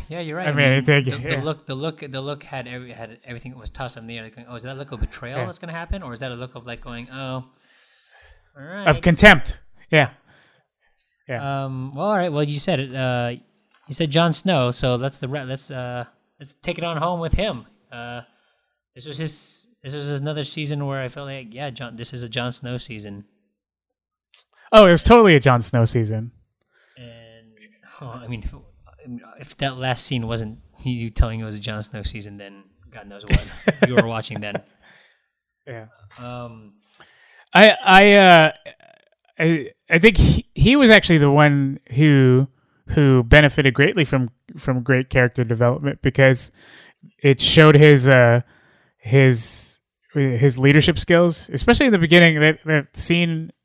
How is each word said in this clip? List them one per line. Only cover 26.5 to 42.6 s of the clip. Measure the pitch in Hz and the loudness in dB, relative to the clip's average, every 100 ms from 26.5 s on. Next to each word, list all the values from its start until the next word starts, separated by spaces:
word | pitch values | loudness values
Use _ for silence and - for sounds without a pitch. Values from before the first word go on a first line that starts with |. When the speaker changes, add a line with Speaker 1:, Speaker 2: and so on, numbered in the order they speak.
| _ _ _ _ _ | _ _ _ _ _
Speaker 1:
And, | 120 117 113 113 113 110 _ _ _ - | -20 -20 -20 -20 _ _ _ _ _ -20
oh, | 131 | -18
I | 120 120 | -16 -12
mean, | 120 - - - _ _ _ 127 120 - - | -10 -12 -16 -20 _ _ _ -18 -18 -18 -20
if | 135 - | -20 -10
that | 139 127 | -10 -6
last | 131 127 | -6 -4
scene | - 131 113 | -4 -6 -6
wasn't | 113 107 110 _ _ | -8 -8 -14 _ _
you | 131 120 117 | -10 -8 -6
telling | - 117 113 | -2 -2 -4
it | |
was | 110 | -12
a | 104 | -12
Jon | 104 107 | -12 -10
Snow | 101 110 | -12 -12
season, | 98 110 101 101 | -12 -12 -16 -18
then | 98 98 _ _ _ | -20 -20 _ _ _
God | 113 101 | -20 -20
knows | 202 | -18
what | - - - - - - | -4 -4 -4 -8 -6 -2
Speaker 2:
<laughs> | - | -2
Speaker 1:
you | |
were | 123 117 | 0 -2
watching | 113 110 107 | -4 -8 -10
then. | 104 104 - _ _ _ _ _ _ _ _ _ - | -10 -12 -14 _ _ _ _ _ _ _ _ _ -20
Speaker 2:
Yeah. | 117 110 _ 101 - | -18 -20 _ _ -20
Speaker 1:
Um, | 123 123 120 113 107 101 _ _ _ _ _ _ _ | -16 -16 -16 -20 -20 _ _ _ _ _ _ _ _
Speaker 2:
I, | 175 214 190 | 2 4 2
I, | - 190 202 | 4 6 6
uh, | 202 185 170 156 - - - _ _ _ _ _ - | 6 8 6 6 -2 -20 -20 _ _ _ _ _ -4
I, | 165 165 127 - - | -2 -2 -6 -14 -2
I | 170 | 2
think | 208 202 | 4 4
he, | - - - | 2 2 -2
he | - 135 277 | 0 2 6
was | 254 | 6
actually | 214 - 165 | 6 6 2
the | 143 | 4
one | 143 147 143 139 139 - | 4 4 2 -2 -6 -8
who, | 120 151 139 131 127 139 _ | 0 4 6 6 4 0 _